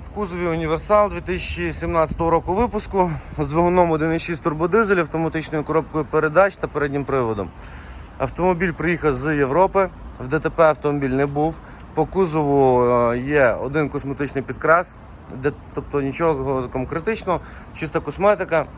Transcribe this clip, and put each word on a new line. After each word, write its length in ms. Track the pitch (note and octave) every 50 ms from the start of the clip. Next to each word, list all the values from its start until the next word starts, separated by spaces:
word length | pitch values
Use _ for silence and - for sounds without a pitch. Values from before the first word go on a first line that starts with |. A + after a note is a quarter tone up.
| -
В 20 | -
кузові 380 | - G3 G#3 F3+ E3+ F3+ F3
універсал, 640 | F3 E3 E3 E3 D#3 D#3+ D#3+ D#3 - G#3 G#3 G#3 G3+
дві 100 | F3 E3+
тисячі 520 | E3 - F3+ F3 - - - E3+ F3 E3+ D3+
сімнадцятого 580 | - E3 E3+ F3 E3 D#3+ C#3+ - - E3 E3
року 240 | D#3+ E3 - D#3 F3
випуску, 560 | G3 A#3+ A#3 F#3 G#3+ G#3 - - G3 F3+ F3+ D#3 C3+ - - - -
з 100 | D3+ C3+
двигуном 420 | C#3+ D#3+ E3+ F3 F3+ F3+ F3 E3+
один 240 | D#3+ D#3 D3+ E3 D#3+
і 40 | E3
шість 240 | - - F3 D#3 -
турбодизель, 540 | E3+ D3+ D#3 E3 F3 E3 A3 A3+ G3 G3+
автоматичною 680 | F3+ E3 D3 - D#3+ E3 D#3+ - D#3+ D3+ - - D#3 C#3+
коробкою 400 | - D#3 D#3+ C#3+ - - D#3+ D3+
передач 520 | - - D#3 D3+ D#3 D3+ F3 F#3+ G3+ F#3
та 100 | - -
переднім 380 | D3 - D3+ C#3+ D3 C3+ C#3+ C#3
приводом. 460 | A#2+ C3 C3+ B2 A2+ A2 G2+ F#2+ D#2+ - - - - - - - - - - - - - -
Автомобіль 540 | C3 C3 - - E3+ F#3 F#3 E3 F#3 F3+ D#3+
приїхав 420 | - D#3 E3 F3 - - D3+ C3+
з 220 | B2 C3 D3+ D#3
Європи, 520 | D3 C#3+ B2+ C3+ E3 F#3+ F#3+ - G3 F#3+ F3+ E3 - - - - -
в 80 | B2 B2+
Д 120 | C#3 D#3
Т 100 | - D#3+
П 120 | - - E3+
автомобіль 460 | D#3 D3+ - - D3 C#3+ D3 C#3 C3+
не 160 | B2+ C3 B2
був. 280 | C#3+ C#3+ C#3+ D3+ E3 D#3 - - - - - - - -
По 120 | - D#3
кузову, 760 | D3 - F3+ F#3+ F3 D3 D#3 D3+ C#3+ C#3 C#3 C3+ C3 B2+ B2 B2
е, 340 | A#2+ B2 A#2+ A#2+ A#2 A#2 B2
є 340 | B2 C3+ D3 D3 C3+ A#2+ G#2
один 360 | D#2+ F#2+ C3 C#3+ D#3+ D3+ C3+
косметичний 560 | - C#3+ A2 C3+ C#3 A#2+ D3 C3+ - C#3 B2
підкрас, 520 | - C3 - - D#3 D#3+ F3 F3+ - - - - - - - - - - B2 C3
де, 100 | D3 D3 - - - -
тобто 260 | - C3 - - C#3+
нічого 640 | C#3 C#3 C3 - E3+ E3 D#3 C3+ C3 C3+ C#3 C3 B2+
там 240 | A#2+ - C3+ C3
критичного, 540 | B2 - E3 E3 G#3+ A3+ G#3+ - - F3 D3+ - - - - - - - -
чиста 220 | E3 D#3 - E3
косметика. 680 | - D3 C#3+ - F#3 G#3 G#3 - F#3+ C#3+ E3 D#3+ C#3 - -